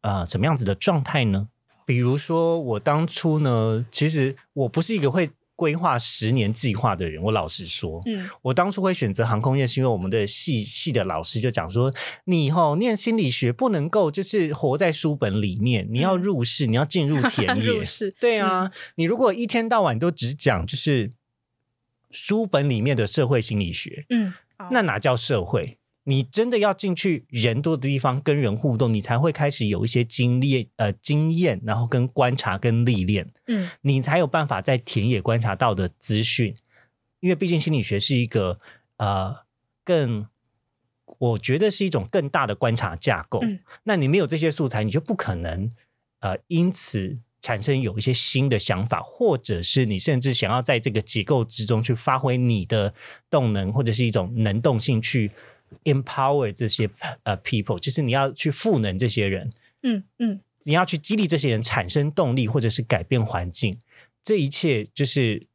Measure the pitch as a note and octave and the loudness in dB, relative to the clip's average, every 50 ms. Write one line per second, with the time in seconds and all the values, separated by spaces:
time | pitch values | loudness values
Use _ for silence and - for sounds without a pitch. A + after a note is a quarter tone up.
0 | - G#2 G2+ F#2+ F2 E2+ - F#2 G#2 D3+ E3 C3+ A#2 G2 G2 - - - F3+ D#3 | -2 -2 -2 -2 -2 -2 -2 0 2 2 0 0 0 -2 -2 0 0 0 2 0
1 | C3 - - D3+ B2+ A2 G2 G2 G#2 A2 _ _ _ _ _ _ _ - B2 B2 | 0 -2 -2 0 2 2 2 0 -2 -4 _ _ _ _ _ _ _ -2 0 2
2 | B2 B2 C3 D3 C#3+ - E3 E3 E3+ E3 E3 E3+ D3+ B2 A2+ G#2 - D3+ D3 D3+ | 2 2 0 0 -2 -2 0 0 2 2 0 0 -2 -2 -4 -2 0 0 2 2
3 | E3 E3 - - - E3 D#3 D3+ D3+ C3+ B2 A2+ A2 A2+ A2 A2 B2 - - - | 0 -2 -4 -2 0 0 2 2 2 2 2 2 2 2 0 -2 -4 -2 -2 0
4 | D3 D3+ D#3+ D#3 C3 C3+ C3+ - _ _ _ C#3 C3+ A#2+ - E3 E3 - A3+ G#3 | 0 2 2 2 0 0 -2 -6 _ _ _ -4 -4 -2 0 0 0 0 0 2
5 | C#3+ C#3 B2 F#3 F3 D3 - _ _ _ _ - F3 D#3 D3 E3 F3 F3 C3+ A#2+ | 0 2 2 2 0 -2 -4 _ _ _ _ -2 -2 0 0 0 0 0 0 0
6 | - - - - A2 A2 B2 C3 A2 G2+ A2 - - B2+ G#2 G#2+ A#2 A#2 G2 F2 | 0 -2 -2 -2 0 0 2 2 2 2 2 0 0 0 0 0 0 0 0 0
7 | F#2 E2 D#2 D#2 E2+ G#2+ A2 G#2+ F2 D#2+ - - F#2+ E2 - - - F2 D#2 E2+ | -4 -6 -6 -4 -2 0 0 0 0 0 -2 -4 -2 -4 -6 -6 -4 -6 -8 -6
8 | F2+ A#3+ A3 G3 F3+ F#3+ - - _ B2+ B2+ B2 G3 G3+ F#3+ - F#3 F#3+ F#3 - | -6 -6 -6 -6 -8 -10 -14 -8 _ -2 0 2 0 0 0 -2 0 0 0 0
9 | - A2 G2 - A2+ A#2 A#2 G#2 A2+ C3+ C3 C#3 C3+ A#2+ - C3+ C3 C3 A#2 F#2+ | -2 -2 0 0 0 0 0 0 0 0 0 0 0 0 0 0 0 0 0 0
10 | F2+ F#2+ A#2+ A2+ G#2 G2+ - - - - C#3+ A2+ G#2 G#2 - - - E3+ C#3+ A#2 | -2 -2 -2 -2 0 2 2 2 2 2 0 -2 -2 -4 -2 -2 0 2 2 0
11 | F#2+ F#2 E2 D#2+ E2 - - A2+ A2 B2+ A2 - E2+ E2 F#2 A2+ B2 C3+ B2+ - | 0 0 -2 -2 -2 0 0 0 0 0 0 -2 -4 -2 0 0 0 0 0 -4
12 | - - - - _ - F3+ E3+ D3+ C3+ D3+ F3+ E3+ D3+ D3 E3 A3 B3 A3 G#3 | -8 -10 -10 -12 _ 0 2 2 2 2 2 4 2 2 2 2 0 0 0 0
13 | - A#3 A3+ A3+ G3 C3 A#2+ - - A#2 A#2+ - C4 B3+ - - C#3 E3 - G#3+ | 0 0 0 2 2 0 0 0 0 0 0 0 0 0 0 0 0 0 2 2
14 | F#3+ D#3 D3 - G3 - - G#3+ F3 D#3 D3+ B2+ - D3 B2+ D3 G3 F3 D#3 - | 2 2 0 -2 -4 -2 0 0 0 0 -2 -2 0 0 2 2 2 2 0 0
15 | - D#3+ D3+ C#3 - G#2 F#2+ G#2+ G#2 G2+ F2+ A2 G#2 B2 B2 G#2+ F#2 G2+ A2 B2 | 0 0 0 2 0 0 0 0 0 0 -2 0 0 2 2 2 0 -2 -2 0
16 | D3 F#3 F#3+ F3+ F3+ G3+ G3 C#3 A#2+ A#2+ - - D3+ A#2 A2 A#2+ D3 D3+ - F#3 | 2 2 2 0 0 0 0 0 0 0 0 0 0 2 2 2 0 0 0 0
17 | D#3 C#3+ D3+ C#3+ B2 B3+ - - - - - - - - - - - - - - | 0 2 2 2 0 0 0 0 0 0 0 0 0 0 0 0 -2 -4 -4 -4
18 | A3+ G3 - _ - A#3+ A3+ G#3+ G3+ F#3+ F#3 F#3 F#3 F#3+ F#3 - - - _ - | -4 -6 -6 _ 0 2 2 2 2 2 2 0 -2 -2 -6 -10 -18 -16 _ -2
19 | E3 E3 A3 A#3 C4 A3+ G3 A3+ A#3+ A3 - A#3+ A3+ A3+ A#3+ A3+ G3 D#3+ A#2+ A2 | 0 0 2 2 2 2 2 2 -2 -2 0 0 0 2 2 2 2 2 2 0
20 | C#3 F3 F3 - - A#2 C#3 D3 - D3 A#2 F2+ E2+ G2 - C3+ - D#3 C#3+ B2+ | 0 -2 0 0 0 -2 0 0 2 2 2 2 0 -4 -4 -4 0 0 2 0
21 | A2 G2 - _ _ _ _ _ _ _ _ _ _ _ _ _ _ _ _ _ | 0 -2 -6 _ _ _ _ _ _ _ _ _ _ _ _ _ _ _ _ _
22 | _ _ - - - - G3+ A3 A3+ G3 - D3 C#3 C#3+ C3 A2 G#2+ C3+ C#3+ A#2 | _ _ -16 -10 -4 -2 0 0 0 2 2 2 2 4 2 2 2 0 2 2
23 | A2 G2+ - - C#3+ B2 C#3 B2 A2 - A2 G#2 G2 E2+ E2+ - - - - - | 0 0 2 0 2 2 2 0 0 0 0 -2 -2 -2 -4 -6 -8 -8 -12 -14
24 | D3 _ B3 A#3+ G#3+ F#3+ F3 - _ _ _ _ G3+ F3+ B3+ B3 G#3+ E3+ G#2+ G2+ | -6 _ 0 0 0 0 -4 -8 _ _ _ _ -8 -2 0 0 2 2 0 0
25 | - C#3+ B2+ A#2 - - C#3+ G#2+ F2+ - - A2 D#2+ - - _ _ _ _ _ | 2 0 0 2 0 0 0 0 0 0 -2 -2 -2 -2 -10 _ _ _ _ _
26 | _ C#3+ C#3 C3 C3+ B2+ - - A3+ B3 B3 A3 G#3 G#3 G3 G3 - G3 F3+ E3 | _ 0 0 0 0 0 0 0 0 2 2 2 2 2 0 0 -2 -2 -2 0
27 | - G3 E3+ C3 - _ - A#2+ A2 A#2+ A2+ A2+ D3 E3 D#3+ C#3 B2+ C3+ C#3 C3+ | 0 0 0 -2 -4 _ -4 0 2 2 2 2 0 0 0 0 0 0 -2 2
28 | B2 C#3 B2 C3+ C#3+ - D3 D3 C#3 A2 G2 A#2 - D3 B2 A2 C3+ A#2+ A2+ G#2 | 2 0 0 0 0 0 2 2 2 0 0 0 0 0 2 2 2 2 2 0
29 | F#2+ - A#2+ A#2 C3+ E3 D3 - D3+ D3 D3 - A#2 G#2 G#2 - G#2 A2+ - B2+ | 0 0 0 2 2 2 2 2 0 0 0 0 0 0 0 0 0 0 2 0
30 | A#2 A2+ - A#2 B2 A#2+ B2 B2+ B2+ C#3+ C3+ B2+ A2 - _ - A2+ G#2 F#2+ - | 0 0 0 2 2 2 2 2 2 2 2 0 0 -4 _ -2 -2 -2 -2 -2
31 | _ - D3 D3 D#3 D#3+ E3 E3 F3+ E3 A2+ F2+ - A2 G#2+ A2+ A#2+ A#2 - B2+ | _ 0 0 2 2 2 2 2 2 0 0 -2 -2 -2 -2 0 0 0 0 0
32 | A#2+ B2+ - - C3+ B2 B2 A#2+ - - F#2+ G2 - A#2+ A2+ A#2 A#2+ A#2+ B2 G2+ | 0 0 2 2 2 2 2 0 -2 -2 -4 0 0 2 2 4 4 2 2 2
33 | F#2 F2+ G#2 G2 E2+ - _ _ _ - A#3+ G#3 F#3 F3 - _ _ C#3+ C#3+ C3+ | 2 2 0 0 -2 -6 _ _ _ -4 -2 -2 -2 -4 -8 _ _ 0 0 0
34 | C3 C3 D3+ E3+ F3 C#3+ B2 D#3+ D3+ C#3 A#2+ F#2+ G2 - C3+ B2 - - - A2+ | 0 0 0 0 0 0 0 -2 -2 0 -2 -2 0 0 0 0 -2 -2 -2 0
35 | G2+ A#2 B2+ G#2 F#2 - A2+ A#2 A2+ A2+ G2 F#2 C3 A#2+ G#2 F#2+ F#2+ F2+ - _ | 0 2 0 0 0 0 0 0 0 -2 -2 0 0 0 2 0 -2 -4 -4 _
36 | - - G#2+ G#2+ A#2 A2+ - - A#2+ G#2 - - _ _ _ _ _ _ _ _ | -4 0 0 0 0 0 0 0 0 -2 -2 -10 _ _ _ _ _ _ _ _
37 | _ _ _ _ - F3+ F#3 D3+ G3+ F3 E3+ D#3+ D3+ - D#3 C3+ G#2 - G2+ G2+ | _ _ _ _ -2 -2 0 0 0 0 0 0 2 2 0 0 0 0 -2 0
38 | G2+ - C#3 B2 A#2+ A2 - A2+ G2 F2+ F2 - _ - - _ _ _ _ _ | 0 2 2 2 0 0 0 0 0 0 -4 -6 _ -20 -20 _ _ _ _ _
39 | G#2+ G2+ G2+ F#2+ F#2+ F#2+ C3 - - _ _ _ _ _ _ _ _ - F3+ E3 | -2 -2 0 0 -2 -4 -6 -10 -14 _ _ _ _ _ _ _ _ 0 0 2
40 | C#3+ A#2+ A#2 G#2+ G#2 A2 _ _ _ _ _ _ _ _ _ _ _ _ _ _ | 2 0 -2 -4 -6 -10 _ _ _ _ _ _ _ _ _ _ _ _ _ _
41 | _ _ - _ C3 A#2+ A#2 G#2 - - B2+ D#3 G3+ G#3+ G3 - G3+ F#3+ D#3+ A#2+ | _ _ -8 _ 0 0 0 0 0 -2 0 2 2 0 0 0 0 0 0 -2
42 | F#2+ - - G3 D3 C#3 - D#3+ C#3 A2 G#2 - - A#2+ A2+ A2+ - F#2+ D#2+ E2 | -4 0 -2 -2 -2 0 0 0 0 0 -2 0 0 0 0 0 -2 -4 -6 -2
43 | - - A#2 - E2 _ - A#2 - A3+ G3+ F3+ _ _ - - _ G#3+ G#3+ F3+ | 0 0 0 0 -2 _ -2 -2 0 0 -4 -4 _ _ -20 -14 _ -2 0 2
44 | C#3+ C3 D3+ G3 F3+ A#2+ E3 D#3 D#3 D#3+ D3+ - D#3 C3 - G#2+ G#2+ A2 G2 D3+ | 2 2 2 2 2 0 0 0 0 0 0 0 -2 -2 0 0 -2 0 0 -2
45 | D#3+ - A3+ F#3 - - F#2+ E2+ E2+ E2 E2 F2+ G2 A2+ A#2 _ _ _ _ _ | -2 -2 -4 -4 -2 -4 -4 -4 -4 -6 -4 -4 -4 -6 -6 _ _ _ _ _
46 | _ _ _ _ - G2 F#2+ - _ _ E3+ E3 F3 F3+ F#3 - - - - G#2 | _ _ _ _ -6 -6 -6 -6 _ _ 0 2 2 2 0 -2 -4 -2 -2 -2
47 | F#2+ F#2 - A#2+ - _ _ _ - - A#2+ G#2 G#2 - C#3 C3 C3 A2 F#2 A2 | -2 -4 -6 -10 -12 _ _ _ -4 -4 -2 -2 0 0 0 0 0 -2 -4 -2
48 | G#2 - B2+ B2 - - - C3 C3 C#3 B2+ G#2 - - G2+ F2+ G2+ A#2 - F2 | 0 0 2 2 2 2 2 2 2 2 2 0 0 0 0 0 0 -2 -2 -4
49 | - - - - B3 A3 D#3+ B2 - - A2 E2+ E2+ - - C#3 C3 G#2+ G#2 F#2+ | -4 -8 -6 0 2 2 2 0 -2 -4 -4 -2 -2 0 2 2 2 2 0 0
50 | - - D3+ B2+ B2 C#3 B2 - - G2 A2 B2+ A#2+ - C#3+ A#2 A2+ C3 G#2 A2 | 0 0 0 2 0 0 0 0 0 0 0 -2 0 0 0 0 0 0 -2 -2
51 | G#2 - - A2+ G2 - D3+ C3 A2+ A2+ - - A2+ G#2 A#2+ A2 A2+ - B2 A2 | -2 0 -2 -2 0 0 0 0 0 -2 -4 -6 -2 0 0 0 2 0 -2 -2
52 | - - C3 C3 C3 C3+ B2 B2+ B2 B2 A#2 G#2 F2+ - - A2 G2+ G2+ - - | 0 0 0 0 0 0 0 2 2 2 2 2 0 0 0 0 0 0 -4 -6
53 | - - - - _ _ - D3+ C3 A2+ G#2 G2 G2 F#2 G#2+ C3 C#3 A#2 G#2+ A2 | -20 -20 -20 -20 _ _ 0 2 2 2 0 0 -2 0 0 0 0 0 0 0
54 | B2 A#2 G#2 A2 F2+ F2+ A#2+ A#2+ A2 G#2 G2 A2 A#2 D#3+ C3 A2 G#2+ - - A2 | 0 0 0 0 -2 -2 -2 0 0 2 0 2 2 2 0 2 0 0 0 0
55 | A2 - - C3 A2 G2+ - - - - - _ _ _ - - _ D#3+ C#3+ C3+ | 0 0 0 0 -2 -2 -4 -10 -20 -20 -20 _ _ _ -20 -6 _ 0 0 0
56 | C3 - - - C3+ C3+ C#3+ D3 C3 G#2+ G2 - A#2+ G#2+ - - A2+ G2+ - _ | -2 -4 -4 -2 0 2 2 0 0 -2 -4 -4 -2 0 0 0 0 -2 -2 _
57 | - - - - _ - G2+ F#2 _ - - G#2+ G2 - A2 F2 - - C3 - | -12 -12 -12 -8 _ -4 -4 -4 _ -4 -4 -4 -2 -2 -4 -4 -2 0 0 0
58 | D3+ B2 A#2 C3+ C#3 C3+ C3 - - D#3+ C#3 - - A3+ G#3 C3+ A2 G2+ F2+ F#2 | 0 0 2 0 0 -2 -2 -2 -4 -2 -2 -2 0 0 2 2 2 0 0 0
59 | B2 A#2+ A2+ - G#2 G2 G2 - - - - _ _ _ _ _ - C4 A#3 G3 | 0 0 2 0 0 0 0 -4 -6 -10 -14 _ _ _ _ _ -4 -2 -2 -2
60 | F#3+ _ _ _ A#3+ A3+ G3+ G3 _ _ _ _ _ D3+ D3 E3+ F#3 F3+ - D#3+ | -4 _ _ _ -4 -4 -4 -4 _ _ _ _ _ 0 2 2 2 0 -2 -2
61 | - - G#3 G#3+ G#3 D#3+ E3+ D#3 C3+ C#3+ A#2 G#2+ A2+ - - - G2+ F2 - D#3 | -2 0 0 2 2 2 2 2 2 2 0 0 0 0 -2 -2 -2 0 0 0
62 | C#3+ D3+ D3 - F3+ C3+ A#2 C3 B2 G#2+ A#2 C#3+ A2+ A#2 G#2+ - A#2+ - - G2 | 0 0 0 0 0 0 2 0 0 0 0 0 0 0 0 0 0 0 0 0
63 | E2+ - - B2 A2 - - F2+ F2 F2+ E2+ - - G#2+ F#2 A2+ _ _ _ - | 0 0 0 0 0 0 -2 -4 -4 -4 -4 -2 -2 -2 -4 -6 _ _ _ -20
64 | - _ _ _ _ - G#3+ A3 D3 C3+ C#3+ - - E3 C#3 A2+ G#2 - _ - | -20 _ _ _ _ -2 0 0 0 0 -2 0 0 0 0 0 -2 -6 _ -2
65 | C#3+ B2+ - D3 C3 A2+ G#2 - - _ _ | -2 0 2 2 2 2 0 -2 -6 _ _